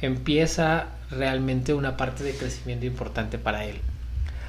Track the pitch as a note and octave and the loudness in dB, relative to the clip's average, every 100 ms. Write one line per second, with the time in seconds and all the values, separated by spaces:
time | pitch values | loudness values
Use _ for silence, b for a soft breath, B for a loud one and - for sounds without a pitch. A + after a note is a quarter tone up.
0 | C3+ B2+ B2+ D3+ D#3 E3+ D#3+ E3 - - | -2 0 4 4 6 4 4 2 0 -8
1 | - C3 C3+ C3 C3 C3 B2+ D3 C3+ B2+ | -8 -2 2 2 2 2 2 2 2 0
2 | C3 B2+ C#3 B2+ B2+ - B2 A#2+ B2 B2 | -2 -2 -4 -2 -4 -4 -4 -4 -2 -4
3 | A2+ - G#2+ A#2 - G#2+ G#2+ G2 - - | -4 -2 -2 -2 0 0 -2 -4 -4 -4
4 | - - B B | -4 -2 B B